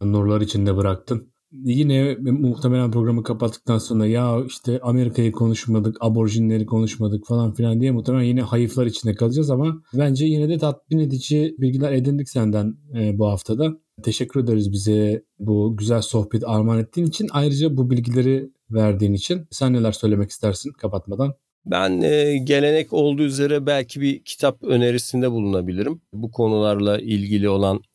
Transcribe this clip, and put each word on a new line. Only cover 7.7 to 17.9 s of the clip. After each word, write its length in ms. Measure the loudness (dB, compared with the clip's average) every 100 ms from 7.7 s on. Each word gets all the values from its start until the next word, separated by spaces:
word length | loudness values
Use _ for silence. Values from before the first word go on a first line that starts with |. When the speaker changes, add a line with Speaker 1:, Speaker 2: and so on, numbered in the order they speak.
| 2
Speaker 1:
diye 100 | 0
muhtemelen 320 | 0 0 0
yine 180 | 2 0
hayıflar 440 | 0 0 0 0
içinde 300 | -2 -2 -4
kalacağız 340 | 0 0 0 0
ama 300 | 0 0 -4 _
bence 320 | 0 0 2
yine 240 | 2 2 0
de 80 | 0
tatmin 420 | -2 -4 -2 0
edici 560 | 0 -2 0 0 0 0
bilgiler 340 | -2 0 0
edindik 380 | 0 0 -2 -2
senden, 440 | 0 0 2 -2 -6 -8 -4
e, 200 | 0 2
bu 80 | 0
haftada. 440 | 0 -2 -2 -2 -4 _ -8
Teşekkür 400 | -4 -4 -2 -2
ederiz 280 | 0 0 0
bize 520 | 0 2 2 2 -2 -6 -6
bu 380 | 0 2 0 -2
güzel 240 | -2 -2
sohbeti 440 | 0 -2 0 -2 0
armağan 320 | 0 2 0
ettiğin 280 | -2 -2 -2
için. 200 | -2 -2
Ayrıca 460 | 0 0 2 0 0
bu 120 |
bilgileri 600 | 0